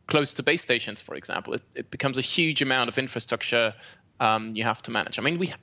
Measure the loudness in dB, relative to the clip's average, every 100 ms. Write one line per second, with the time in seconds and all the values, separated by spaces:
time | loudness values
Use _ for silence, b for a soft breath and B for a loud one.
0 | 0 2 2 0 2 2 2 0 0 -10
1 | -10 -10 -6 -6 -4 -6 -6 -12 -10 -4
2 | -2 0 -2 2 2 2 2 2 2 0
3 | -2 -2 -2 -4 0 2 2 -2 B B
4 | B 0 2 2 0 -4 -2 -2 -2 -2
5 | -2 -2 -2 0 -2 -6